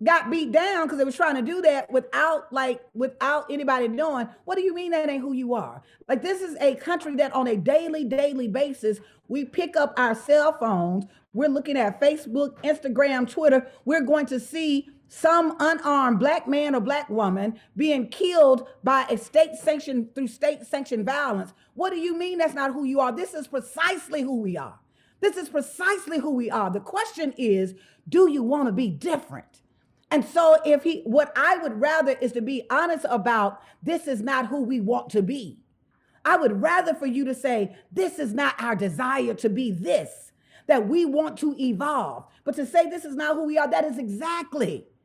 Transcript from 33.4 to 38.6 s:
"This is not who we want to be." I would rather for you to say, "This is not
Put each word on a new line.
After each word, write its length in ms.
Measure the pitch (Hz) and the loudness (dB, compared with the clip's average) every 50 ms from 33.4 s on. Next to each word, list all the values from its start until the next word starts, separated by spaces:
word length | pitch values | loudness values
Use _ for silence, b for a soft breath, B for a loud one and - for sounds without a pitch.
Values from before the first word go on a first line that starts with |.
| 202 202 202 B B B B B | 2 0 -2 B B B B B
"This 260 | 170 - 339 320 - | -4 -4 -4 -2 -2
is 140 | 294 262 202 | -4 -4 -4
not 240 | 214 269 269 254 247 | -2 -2 -2 -2 -2
who 140 | 214 269 285 | -2 -4 -4
we 180 | 247 220 262 240 | -2 -2 -2 -2
want 300 | 196 208 240 240 - - | 0 0 -2 -2 -4 -2
to 140 | - 208 190 | 0 0 0
be." 360 | 180 277 277 214 147 - - _ _ _ _ _ _ _ _ _ _ _ _ - | 0 -2 -6 -8 -12 -16 -20 _ _ _ _ _ _ _ _ _ _ _ _ 2
I 140 | 294 359 | 2 4
would 240 | 339 302 220 202 196 | 4 4 2 2 2
rather 320 | 254 320 349 370 - 311 311 | 0 2 2 2 2 0 -2
for 140 | - 285 | -2 -2
you 180 | 269 233 277 277 | -2 -2 -2 -2
to 80 | 262 254 | -2 -4
say, 420 | 262 - 262 240 214 202 185 B B B _ | -2 -2 -2 0 0 -2 -4 B B B _
"This 280 | 180 - 381 349 370 311 | -4 -2 -2 -2 -2 -4
is 120 | 285 214 208 | -6 -4 -2
not 200 | 269 285 277 262 - | -2 -2 -2 -2 -4